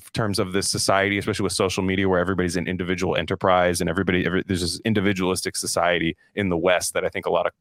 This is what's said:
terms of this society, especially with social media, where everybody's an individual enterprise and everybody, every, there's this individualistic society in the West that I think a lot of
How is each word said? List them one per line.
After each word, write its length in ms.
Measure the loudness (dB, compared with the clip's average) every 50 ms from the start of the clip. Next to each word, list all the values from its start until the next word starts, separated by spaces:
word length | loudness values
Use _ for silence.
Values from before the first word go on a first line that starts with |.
| -8 -8 -4
terms 260 | -4 -2 -2 0 -2
of 120 | -2 0
this 160 | 0 -2 -2 -2
society, 520 | -2 -2 0 2 4 4 4 2 2 0
especially 240 | 0 -2 -2 -2 -2
with 100 | -2 0
social 300 | 0 0 0 0 0 -2
media, 260 | 0 0 2 2 2
where 100 | 2 2
everybody's 380 | 2 0 0 0 0 0 0 -2
an 100 | -4 -4
individual 480 | -4 -4 -2 -2 -2 -2 -2 -2 -2
enterprise 640 | -2 -2 -4 -4 0 2 4 4 4 4 4 2 0
and 100 | 0 -2
everybody, 360 | 0 0 0 2 2 2 2
every, 180 | 0 0 0 0 0
there's 140 | -2 -2
this 200 | -2 -4 -4 -4 -2
individualistic 720 | 0 0 2 2 0 0 0 0 0 0 -2 -4 -6 -6
society 600 | -6 -6 -4 0 0 2 2 2 2 0 -2 -4 _ _ _ -6
in 160 | -2 -2 0
the 80 | 0 2
West 380 | 2 4 2 2 2 -2 -4
that 100 | -2 -2
I 40 | -2
think 180 | -4 -4 -4 -2
a 20 |
lot 160 | -2 0 -2
of 80 | -2 -6 _